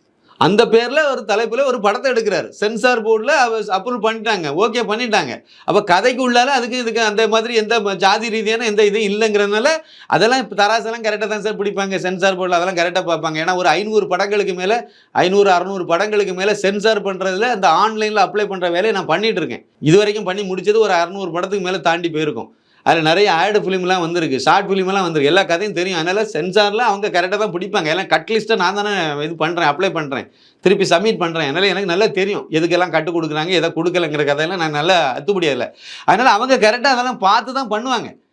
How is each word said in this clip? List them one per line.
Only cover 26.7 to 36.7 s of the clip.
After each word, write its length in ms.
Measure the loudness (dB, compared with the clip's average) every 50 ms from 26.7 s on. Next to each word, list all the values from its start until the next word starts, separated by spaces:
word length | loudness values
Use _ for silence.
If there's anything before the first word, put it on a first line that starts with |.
| 0
அவங்க 320 | 0 0 0 0 -2 -4
கரெக்டா 300 | -2 0 0 0 0 -2
தான் 140 | -2 -4 -4
பிடிப்பாங்க. 340 | -4 -6 -8 -4 -4 -2 0
எல்லாம் 220 | 0 -2 -2 0
கட் 220 | 0 0 0 0 0
லிஸ்ட்டை 240 | -2 -2 0 0 0
நான் 200 | 0 0 0 0
தானே 480 | -2 -4 -2 -2 -2 -2 -2 -4 -4 -6
இது 120 | -6 -4
பண்றேன், 320 | -2 -2 -2 0 0 0
அப்ளை 220 | 0 2 0 -2 -2 -2
பண்றேன், 380 | -4 -6 -4 -6 -8 -8 -10 _ _ _ _ _ _
திருப்பி 240 | 2 2 4 4 2
சப்மிட் 320 | 2 2 2 2 0 0
பண்றேன். 260 | 0 -2 -4 -2 -2 -4
அதனால 240 | -2 0 0 0
எனக்கு 180 | 0 0 0 -2
நல்லா 200 | -2 0 2 2
தெரியும் 420 | 2 2 0 -2 -2 -2 -6 -6 -2
எதுக்கெல்லாம் 380 | 0 0 0 2 2 0 0 2
கட்டு 220 | 0 0 -2 0
கொடுக்குறாங்க, 380 | -2 -2 -4 -2 -4 -4 -2 0
எதை 200 | 0 0 0 0
கொடுக்கலங்கிற 560 | -2 -2 -2 -2 0 -2 -2 -2 -2 -2 0
கதையெல்லாம் 320 | 0 0 0 -2 -2 -2
நான் 200 | -4 -4 -2 -2 -2
நல்லா 180 | 0 2 2 2 2 0 -2 -4
அத்துப்படி. 260 | -4 -2 -2 0 0
அதில் 220 | 0 0 -2 -4 -6 -8 -16 -20 -20 -20 -4 0
அதனால 240 | 2 2 4 4 4
அவங்க 260 | 4 4 2 2 2
கரெக்டா 340 | 4 4 2